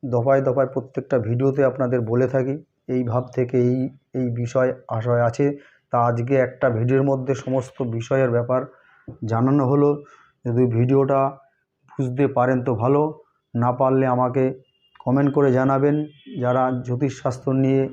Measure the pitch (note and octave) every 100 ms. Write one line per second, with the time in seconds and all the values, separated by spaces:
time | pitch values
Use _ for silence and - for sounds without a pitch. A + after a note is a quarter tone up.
0 | C#3 A#2+ A#2+ C3+ C3+ B2+ C3 C3 B2 -
1 | C3 C3 G#2+ A#2+ C3+ C3+ C3+ B2 B2+ B2
2 | A2 A#2+ B2+ C3 C3 D3 - _ - B2+
3 | B2 A#2 B2+ - B2 B2+ B2 B2+ C3+ C3+
4 | _ C3+ B2 A#2 A#2+ C3 B2+ C3 - A2+
5 | A#2 A#2+ A#2 A2+ C#3+ C#3+ - _ _ B2
6 | A#2+ A#2+ A#2+ C#3 B2+ - C3+ A2+ A#2+ C3+
7 | C#3 C3+ B2+ C3 - C3 B2 - B2 A2+
8 | A2+ C3+ C3 A#2+ A#2+ B2+ C#3 - _ _
9 | - B2 A2 A2+ B2+ C#3+ B2+ C#3+ C#3+ C#3+
10 | C#3+ - _ _ A#2+ A#2+ B2 A2+ B2+ C3+
11 | C3+ C#3 C3+ C#3+ _ _ _ _ _ -
12 | C3 B2 C#3 A#2+ B2 C3 B2+ A2+ A#2+ C#3+
13 | D3+ D#3 _ _ _ A#2+ A#2+ B2+ C3+ C3
14 | C3 B2 B2+ B2 C3 C3 _ _ _ _
15 | - C3 C#3+ C#3+ C#3+ B2+ C3 C3+ C#3+ D3+
16 | D3+ - - - B2 B2+ C3 B2+ A#2+ B2
17 | C#3 - C3+ B2 - C3+ C3+ C3+ C3+